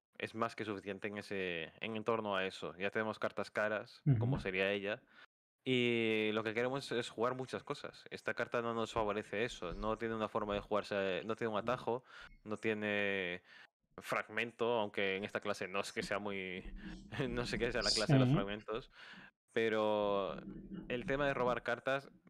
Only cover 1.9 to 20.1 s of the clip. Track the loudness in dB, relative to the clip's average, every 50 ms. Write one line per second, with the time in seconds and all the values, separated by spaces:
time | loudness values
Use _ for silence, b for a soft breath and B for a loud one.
1.9 | -4 -2 0 2 2 2 2 0 2 2 0 0 -2 -4 -8 -8 -6 -4 -4 -2
2.9 | 0 0 0 0 -2 -2 -4 -4 -2 -4 -6 -4 0 0 0 2 0 -2 -4 -6
3.9 | -12 -2 4 4 4 6 4 2 0 0 -2 -2 0 2 2 2 2 0 0 -2
4.9 | -4 -4 -6 b b b b b _ _ _ _ _ _ 0 2 2 4 4 4
5.9 | 4 4 4 4 4 2 2 2 2 0 0 0 0 0 0 0 0 -2 -4 -2
6.9 | -2 -2 -2 -2 -2 0 0 0 0 -2 -6 -6 -6 -8 -6 -6 -8 -8 -8 -12
7.9 | -12 -12 -16 -12 -12 -8 -4 -4 -2 -2 -2 0 0 0 0 2 0 0 0 0
8.9 | 2 0 2 2 2 0 -2 -2 0 0 0 0 -2 -6 -6 -6 -4 -2 -2 -2
9.9 | -2 0 -2 -2 -2 0 -2 0 0 -2 0 0 -2 -2 0 2 0 0 2 2
10.9 | 0 0 2 2 0 0 0 -2 -2 -2 0 0 0 0 0 0 -2 0 0 0
11.9 | -2 -2 -2 B B B B B B -14 -8 -6 -6 -2 0 0 0 2 2 2
12.9 | 2 2 2 2 2 2 0 0 -2 -6 b b b b b b _ _ _ _
13.9 | -18 -12 -4 -2 -2 -2 -2 -2 -2 -2 -2 -2 0 0 2 4 4 4 2 2
14.9 | 2 0 2 2 2 0 0 -2 -4 -2 0 0 -2 -2 -2 -2 0 -2 -2 -2
15.9 | -2 -4 -2 0 0 -2 0 -2 -2 -2 -4 -4 -6 -6 -8 -8 -10 B B B
16.9 | B B B -10 -4 -2 -2 -2 0 -2 -2 -2 -2 0 0 0 0 0 2 2
17.9 | 2 2 4 6 8 8 8 6 4 4 2 0 -4 -8 -6 -6 -6 -6 -8 -10
18.9 | B B B B B B B B B _ _ _ 0 2 2 4 4 4 4 4
19.9 | 4 4 4 4